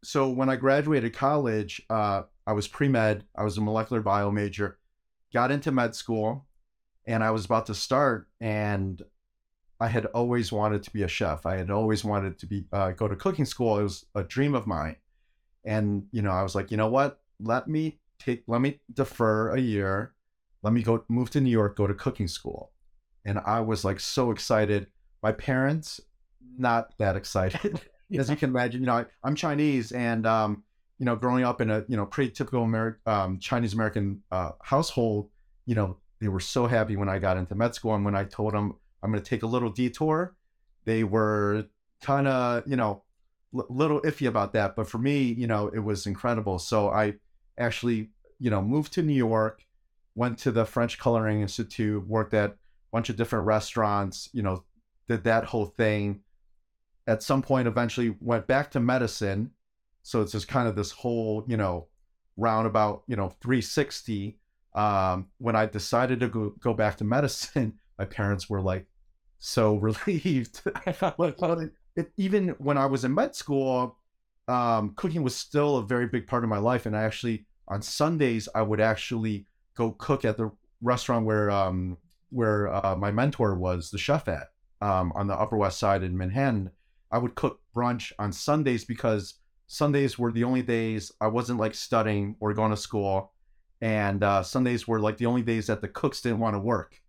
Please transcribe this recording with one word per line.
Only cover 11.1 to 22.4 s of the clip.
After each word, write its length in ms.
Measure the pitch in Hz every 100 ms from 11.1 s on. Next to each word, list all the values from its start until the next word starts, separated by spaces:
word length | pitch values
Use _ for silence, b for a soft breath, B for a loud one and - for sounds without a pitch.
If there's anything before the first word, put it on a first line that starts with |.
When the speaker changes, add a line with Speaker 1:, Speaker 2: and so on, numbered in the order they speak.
| - 95 76 -
Speaker 1:
I 100 | 95
had 140 | 92
always 340 | 101 110 107 107
wanted 320 | 104 95 85
to 80 | 87
be, 200 | 101 -
uh, 200 | 101 95
go 160 | 90 107
to 80 | 98
cooking 300 | - 165 135
school. 340 | - 120 104
It 40 |
was 220 | 104 95 -
a 80 | 104
dream 300 | 92 - 143
of 140 | 139 104
mine. 300 | 85 78 - _ _ _ _ _ _
And, 420 | - 110 104 101 101
you 100 | 120
know, 80 | 101
I 140 | 92
was 100 | 95
like, 160 | 98 95
"You 80 | 107
know 100 | 110
what? 320 | 127 139 - _ _
Let 280 | 110 120 -
me 300 | 156 156 151 _ _
take, 240 | - 120 -
let 160 | 117
me 180 | 135 143 _
defer 600 | 120 131 - 113 107 110 127
a 40 |
year. 540 | 127 104 98 98 - _ _ _ _ _
Let 100 | 104
me 120 | 120
go 200 | 110 117 -
move 220 | 117 127
to 100 | 151
New 80 | 135
York, 260 | 113 104 -
go 120 | 101
to 80 | 101
cooking 320 | - - 92
school." 460 | -